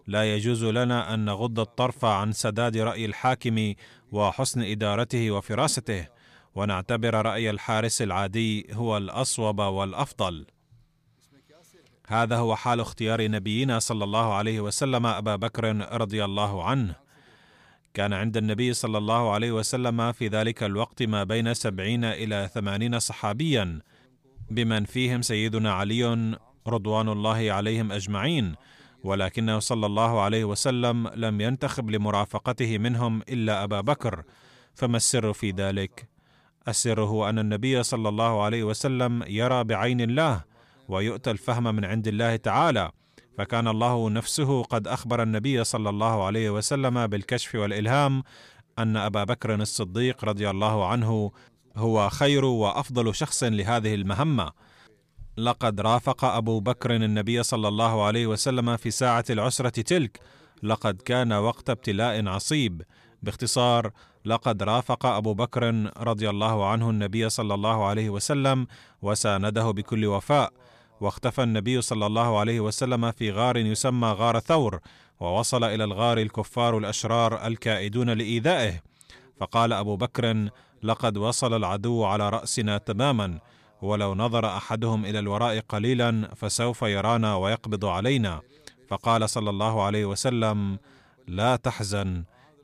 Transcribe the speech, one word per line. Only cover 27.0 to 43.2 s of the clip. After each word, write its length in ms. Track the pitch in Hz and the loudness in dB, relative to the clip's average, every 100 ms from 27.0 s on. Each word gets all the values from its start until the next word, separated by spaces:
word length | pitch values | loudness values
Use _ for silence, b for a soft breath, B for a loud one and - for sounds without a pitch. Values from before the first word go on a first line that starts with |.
| 110 | 2
الله 440 | 104 107 110 110 | 0 0 2 2
عليهم 400 | 98 107 113 110 | 0 0 0 -2
أجمعين، 640 | 101 95 101 127 165 95 76 B B B B | -4 -4 -2 0 0 0 -4 B B B B
ولكنه 540 | 95 98 92 - 113 107 | -4 0 -2 0 0 0
صلى 280 | - 117 104 | 0 0 0
الله 340 | 101 117 113 | 2 2 4
عليه 240 | 101 113 | 2 2
وسلم 640 | 107 101 139 123 120 120 113 | 0 0 0 2 2 0 -2
لم 320 | - 113 104 | -2 -2 0
ينتخب 500 | 110 135 139 - 113 | 0 0 -2 -4 -2
لمرافقته 880 | 107 104 101 104 107 - 123 117 107 | 0 2 0 0 -2 -4 -2 0 0
منهم 440 | 117 120 120 110 - | 0 0 0 -2 -2
إلا 360 | 127 110 101 | -2 0 0
أبا 160 | 101 104 | 0 -2
بكر. 420 | 104 147 123 87 - B B B B | 0 0 -2 -6 -12 B B B B
فما 220 | - 123 117 | -4 0 2
السر 360 | - 127 110 | 2 2 0
في 180 | 101 104 | -2 -4
ذلك؟ 580 | 95 98 98 95 - - _ b b b _ - | -2 -2 -2 -4 -8 -20 _ b b b _ -6
السر 320 | 107 120 110 | -2 0 2
هو 280 | 104 107 104 | 2 2 0
أن 100 | 110 | 0
النبي 440 | 107 104 131 127 | 0 0 2 2
صلى 260 | 117 117 110 | 0 0 0
الله 340 | 104 117 110 | 2 2 2
عليه 220 | 104 117 | 2 0
وسلم 600 | 107 110 139 127 123 120 - | 0 -2 -2 0 0 0 -2
يرى 380 | 104 123 127 | -2 2 2
بعين 360 | 113 101 120 123 | 0 0 2 2
الله 440 | 117 131 160 101 - b b b b | 2 2 2 0 -4 b b b b
ويؤتى 420 | 95 107 104 123 | -2 -2 -2 -4
الفهم 320 | 104 - 117 | -4 -2 -2
من 200 | 117 107 | 0 0
عند 240 | 95 110 110 | 0 -2 -2
الله 280 | 104 117 113 | 0 0 0
تعالى، 540 | 110 110 - 110 80 - b b | 0 2 4 2 0 -6 b b